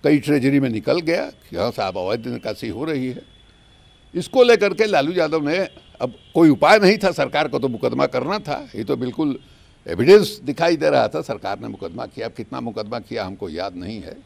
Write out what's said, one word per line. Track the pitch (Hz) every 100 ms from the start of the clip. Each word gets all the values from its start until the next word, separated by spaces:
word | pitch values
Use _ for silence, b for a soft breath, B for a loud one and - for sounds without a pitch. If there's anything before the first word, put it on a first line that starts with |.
कई | 147 147
ट्रेजरी | - 147 127 139
में | 135
निकल | 110 - 165
गया | 165 175 -
कि | - - 85
हाँ | 107
साहब | - 98 95
अवैध | 92 117 120
निकासी | 120 113 104 113
हो | 107
रही | 156 147 127
है। | 123 - _ b b b b b b _
इसको | 175 - 262
लेकर | 240 233 202
के | 208 220
लालू | 180 143
यादव | 180 160 160 147
ने, | 175 190 - - -
अब | 127 - -
कोई | - 165
उपाय | 135 147 214
नहीं | 185 214
था, | 196
सरकार | 160 139 147 147
को | 135
तो | 131
मुकदमा | 113 131 123 139
करना | 123 135 202
था, | - 143 - 101
ये |
तो | 101 -
बिल्कुल | 123 - 151 131 b b b b -
एविडेंस | 175 127 208 196 -
दिखाई | 127 143 165 165
दे | 151
रहा | 139 110
था। | -
सरकार | 127 104 98 101
ने | 113
मुकदमा | 101 92 87 117
किया, | - 113
अब |
कितना | - 107 131
मुकदमा | 117 107 107 120
किया | - 117
हमको | 92 95 98
याद | 80 95 87
नहीं | 92 110
है। | 82 254